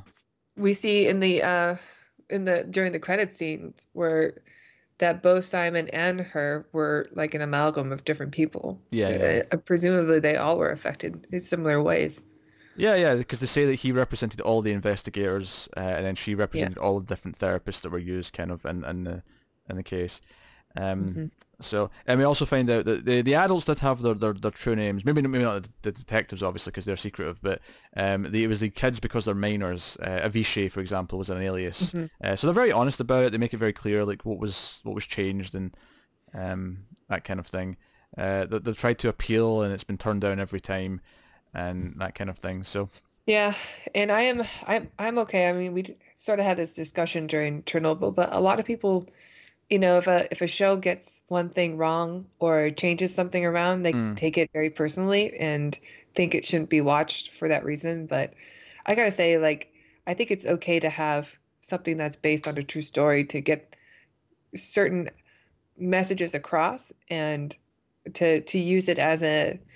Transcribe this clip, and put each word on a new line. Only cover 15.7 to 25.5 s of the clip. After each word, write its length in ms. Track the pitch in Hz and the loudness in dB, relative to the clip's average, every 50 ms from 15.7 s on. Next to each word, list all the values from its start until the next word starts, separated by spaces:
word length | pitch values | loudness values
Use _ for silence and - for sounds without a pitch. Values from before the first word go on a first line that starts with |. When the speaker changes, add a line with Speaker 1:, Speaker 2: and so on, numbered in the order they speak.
| - | -8
Speaker 2:
uh, 40 | - | -4
and 260 | 92 92 92 78 92 | -2 -2 -2 -2 -2
then 80 | 95 95 | -2 -4
she 160 | - - - | -4 -4 -2
Speaker 1:
Yeah. 80 | 104 98 | 0 0
Speaker 2:
represented 400 | 104 - - 160 - - 92 - | 0 0 0 -2 -2 -2 -2 0
all 200 | - 101 98 101 | 0 2 2 0
the 80 | 92 | -2
different 320 | - 98 - - 92 - - | -4 -8 -8 -8 -10 -8 -4
therapists 440 | - 95 90 92 - - 95 - - | -2 0 0 -2 -4 -6 -8 -8 -8
that 80 | 85 | -6
were 80 | 87 90 | -6 -6
used 340 | 87 90 90 92 87 - - | -4 -4 -6 -6 -6 -8 -8
kind 180 | - 87 87 | -8 -8 -8
of 140 | 87 85 - | -8 -8 -6
in, 200 | 73 85 87 60 | -6 -6 -6 -6
in 200 | 65 87 90 90 | -6 -6 -6 -6
the, 180 | 87 87 90 - _ _ _ _ _ _ _ _ - | -6 -8 -10 -12 _ _ _ _ _ _ _ _ -12
in 80 | 92 | -10
the 60 | 92 92 | -10 -8
case. 380 | - 95 90 87 87 - - _ _ _ _ - - _ _ _ _ - | -6 -6 -4 -4 -4 -6 -10 _ _ _ _ -20 -20 _ _ _ _ -8
Um, 280 | - 95 - 95 190 185 | -6 -4 -2 -2 -2 -2
Speaker 1:
Mm-hmm. 180 | 175 90 120 156 156 - _ _ _ _ - | -4 -4 -6 -8 -8 -10 _ _ _ _ -14
Speaker 2:
so, 300 | - - - 104 104 - - - - | -8 -4 -2 0 0 -2 -4 -4 0
and 120 | - 123 131 | 2 4 6
we 60 | 135 | 6
also 200 | 143 147 - 147 | 6 4 4 2
find 260 | - 143 131 127 120 | 2 4 4 4 4
out 140 | 120 113 - | 4 4 4
that 180 | 107 113 - 67 | 2 0 2 2
the, 180 | 117 123 127 120 | 4 4 4 6
the 120 | 131 139 | 6 6
adults 320 | 156 185 190 190 175 156 | 6 6 4 4 2 2
did 140 | - 151 - | 0 0 2
have 220 | - 139 131 120 120 | 2 2 2 2 2
their, 120 | 117 110 | 2 2
their, 180 | 104 110 107 104 | 2 2 0 0
their 180 | 98 - 107 | 0 -2 -4
true 240 | - - - 120 113 | -4 -2 -2 0 0
names. 280 | 110 104 104 98 98 95 | 2 0 0 -2 0 2
Maybe, 160 | 135 156 151 139 | 2 4 4 2
maybe 220 | 135 131 127 123 | 2 2 0 0
not 200 | 117 | 0